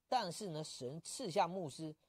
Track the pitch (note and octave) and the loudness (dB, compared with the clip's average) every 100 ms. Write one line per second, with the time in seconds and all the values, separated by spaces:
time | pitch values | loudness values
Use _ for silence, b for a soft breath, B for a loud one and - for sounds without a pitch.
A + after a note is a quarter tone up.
0 | - B3+ F#3 - G#3 D3+ D#3 - B2+ D#3+ | 2 2 2 -2 -4 -4 -4 -4 -4 -6
1 | - - A3+ D3+ E3+ F#3+ D#3 C#3 D#3+ D#3 | -8 -4 2 4 4 2 -4 -4 -6 -8